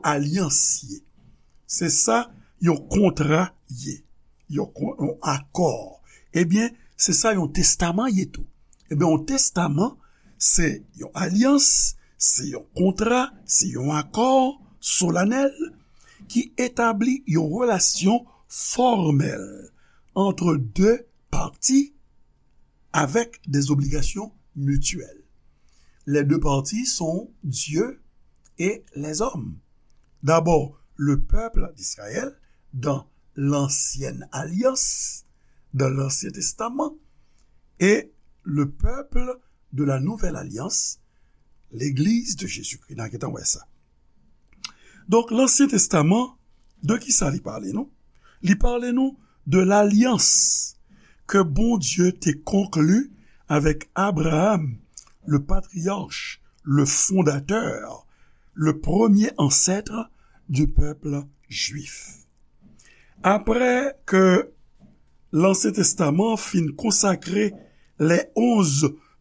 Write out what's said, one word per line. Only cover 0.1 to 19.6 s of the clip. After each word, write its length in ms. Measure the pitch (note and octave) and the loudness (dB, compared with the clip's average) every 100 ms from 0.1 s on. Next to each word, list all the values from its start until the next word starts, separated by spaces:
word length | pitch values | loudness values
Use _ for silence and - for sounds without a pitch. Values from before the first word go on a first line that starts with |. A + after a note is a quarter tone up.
| D3 C#3+ F3+ E3 - - - C#3 - _ _ - _ _ _ - | 0 0 -2 0 0 0 -2 -6 -18 _ _ -20 _ _ _ -8
Se 240 | - E3+ | -4 0
sa, 380 | - - A#3 A#3+ - _ _ | 0 2 0 -2 -16 _ _
yon 160 | E3+ D3 - | 0 0 0
kontra 640 | F#3+ F#3+ - C#3+ D#3 F3+ _ _ | 2 2 2 0 2 0 _ _
ye. 300 | A#2+ C#3 C#3+ _ - _ _ _ | -14 -12 -14 _ -20 _ _ _
Yon 220 | D3 - | -8 -8
kon-, 220 | - A3+ - | -8 -10 -6
yon 220 | C#3+ - | -6 -4
akò. 800 | D#3+ C#3 - - E3 A#2+ F#2 - - - _ | -6 -6 -6 -2 -2 -2 -10 -20 -20 -20 _
Ebyen, 380 | E3 F3 G3 A#3 - - - | 0 2 2 0 -6 -20 -4
se 160 | - | 0
sa, 220 | F3 A3+ | 2 2
yon 160 | G3+ D#3 | 0 0
testaman 560 | - - - E3+ F3+ B3+ | 2 2 2 0 0 0
ye 160 | F#3+ - | 0 -2
tou. 160 | - - _ _ _ _ | -8 -12 _ _ _ _
Ebyen, 220 | D3 D#3+ | 0 2
yon 140 | D#3 D#3 | 2 0
testaman, 680 | C3+ - - E3+ D3 A#3 - _ _ _ _ | 0 0 0 0 0 -2 -4 _ _ _ _
se 460 | - - D#3+ - - - | 2 2 2 -2 -14 -16
yon 160 | - | -12
alyans, 520 | - F3+ G3 C4 C#4+ - - - - _ _ | -6 -2 2 4 4 4 2 0 -4 _ _
se 300 | - - C#3+ | -2 -2 -4
yon 160 | A#2 - - | -12 -12 0
kontra, 480 | F#3 F#3+ A3 B3 C4+ - | 0 0 0 0 -2 -8
se 240 | - - F#3+ | -2 -2 -2
yon 180 | B2 C3+ | -2 -2
akò 600 | D3+ D3 - B3+ C4 C4 C#4 - _ | -2 -4 0 2 4 2 -4 -20 _
solanèl 720 | - - F3 E3 G3 B3+ C#4 D4 E4 - _ _ - _ - | -4 0 0 2 0 0 -2 -2 -10 -10 _ _ -20 _ -4
ki 160 | A#3+ - - | -4 -2 -4
etabli 640 | B3 A#3+ A#3 G#3 A#3+ C4+ - | -4 0 0 0 0 -2 0
yon 220 | D#3 D#3 | 0 0
relasyon 720 | F#3+ B3 F#3+ - - F#3 A#3+ - _ _ | 0 0 2 0 2 2 2 -2 _ _
fòmèl 960 | - - - B3+ G#3+ D#3 C#3 - - - - | -12 -6 0 2 2 2 2 0 -4 -12 -16